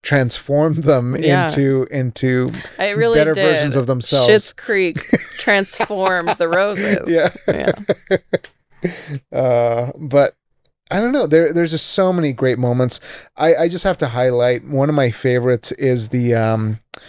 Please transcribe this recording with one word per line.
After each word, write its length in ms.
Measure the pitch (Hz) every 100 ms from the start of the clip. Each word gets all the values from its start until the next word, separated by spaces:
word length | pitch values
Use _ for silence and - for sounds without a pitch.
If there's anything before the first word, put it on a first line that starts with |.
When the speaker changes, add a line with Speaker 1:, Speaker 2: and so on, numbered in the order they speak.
Speaker 1:
transformed 800 | - 143 123 - - 143 160 160
them 320 | 147 139 123 135
Speaker 2:
Yeah. 240 | 160 139 160
Speaker 1:
into, 420 | 147 139 135 131
into 580 | 143 127 - 131 127 127 - - -
Speaker 2:
It 160 | 214 202
really 200 | 151 151
Speaker 1:
better 140 | 156
Speaker 2:
did. 220 | 156 190 156
Speaker 1:
versions 200 | 147 131
of 120 | 123
themselves. 420 | 127 - 139 120
Speaker 2:
Schitt's 240 | 110 -
Creek 420 | - - 202 180 -
Speaker 1:
<laughs> 420 | - - - -
Speaker 2:
transformed 880 | - 202 196 - 220 202 190 180 170 156
the 100 | 170
Roses. 600 | 175 202 190 208 208 -
Speaker 1:
Yeah. 220 | 165 175 - -
Speaker 2:
Yeah. 240 | - 67 - 202 - - 190
Speaker 1:
<laughs> 60 | _ - - _ _ _ 180 175 - 139 _
Uh, 580 | 135 131 120 117 117 123 -
but 360 | 147 139 139 _ _ _ _ _ _
I 100 | 180
don't 100 | 233
know. 140 | 277 175
There, 260 | 160 165
there's 200 | 170 170
just 160 | 156 -
so 260 | - 185
many 180 | 180 151
great 280 | 123 131 120
moments. 400 | 123 123 127 - - - - -
I, 200 | 160 147
I 140 | 170
just 140 | 175
have 140 | 196 175
to 100 | 139
highlight 580 | 120 127 123 123 123 131
one 200 | 139 143
of 60 | 151
my 140 | 127
favorites 640 | 113 131 123 120 120 -
is 360 | - 135 123 110
the, 260 | 127 120 117
um, 440 | 110 110 110 107 _ -